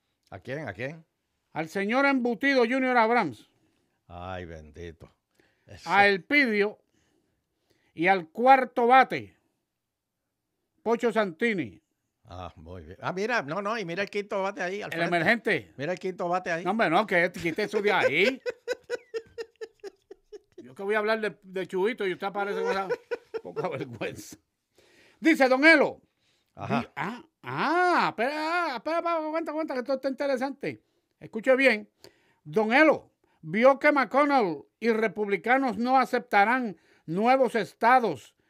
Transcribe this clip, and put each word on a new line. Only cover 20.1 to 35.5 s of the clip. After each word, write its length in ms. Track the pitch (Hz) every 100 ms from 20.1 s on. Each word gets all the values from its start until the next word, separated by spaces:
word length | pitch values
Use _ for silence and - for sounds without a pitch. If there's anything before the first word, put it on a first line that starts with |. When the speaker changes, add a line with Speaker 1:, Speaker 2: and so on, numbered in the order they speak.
| - _ 415 _ -
Speaker 2:
Yo 160 | 127 131
que 80 |
voy 120 | 196 214
a 40 |
hablar 200 | 208 220
de, 160 | 214 160
de 240 | 190 185 180
Chubito 400 | 185 196 254 202
y 60 |
usted 140 | 165 196
aparece 340 | 202 202 202
con 100 | 190
esa 160 | 381 381 480 _ 466 _ 453
poca 240 | - - 180
vergüenza. 680 | 143 139 113 - - - - _ _ _ _ _ _ _ _
Dice 280 | 294 269 262
Don 160 | 262 311
Elo. 360 | 311 185 - _ _ _ _ _ -
Speaker 1:
Ajá. 260 | - 139
Speaker 2:
Di-, 60 | 113 -
ah, 280 | 165 240 - _
ah, 640 | 127 135 226 339 359 311 180
espera, 220 | - 240 302
ah, 380 | 311 349 339 240
espera, 200 | 302 339
espera, 180 | 339 339
aguanta, 340 | 311 320 320
aguanta, 220 | 302 311
que 60 | 262
esto 120 | 247
está 160 | 269 269
interesante. 760 | 269 285 262 262 262 165 113 _ _ _ _
Escuche 360 | 151 226 233 254
bien. 340 | 269 214 208 _ - _ _ _
Don 300 | 156 165 220
Elo, 380 | 254 311 247 - _ _ _
vio 380 | 156 190 254 269
que 120 | 294
McConnell 720 | 294 240 254 285 277 202 147 - _
y 100 | 226
republicanos 880 | 220 220 208 208 196 220